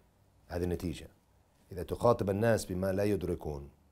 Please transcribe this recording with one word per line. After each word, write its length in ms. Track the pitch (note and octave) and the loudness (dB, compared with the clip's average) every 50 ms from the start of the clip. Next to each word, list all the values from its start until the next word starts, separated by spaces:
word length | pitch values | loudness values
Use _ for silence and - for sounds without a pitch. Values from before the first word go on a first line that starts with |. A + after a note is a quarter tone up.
| _ _ _ _ _ _ _ _ _ _ | _ _ _ _ _ _ _ _ _ _
هذه 160 | - F2+ F2 | -4 -2 -2
النتيجة. 440 | F2+ F2 E2 - F2 D2+ - D#2+ D#2 - _ _ _ _ _ _ _ _ _ _ _ - | 0 -2 -2 -4 -6 -6 -6 -12 -18 -20 _ _ _ _ _ _ _ _ _ _ _ -10
إذا 100 | F2 E2+ | -10 -6
تخاطب 480 | - F2 E2+ - A#2+ A#2 - G#2 F#2+ | -6 -4 2 4 4 6 6 4 0
الناس 340 | G2 G2 A2 A#2 A2+ G2 - | 2 2 4 4 4 2 2
بما 280 | - F#2+ F2+ F#2 G2 F#2+ | -2 -4 -2 -2 0 0
لا 120 | F#2+ G2+ | 2 2
يدركون، 680 | G#2 G#2 F#2 E2+ E2+ F2 E2 - D#2+ D2 C#2+ C#2+ C#2+ - _ _ _ | 2 2 0 0 -2 -4 -4 -4 -6 -8 -8 -10 -14 -18 _ _ _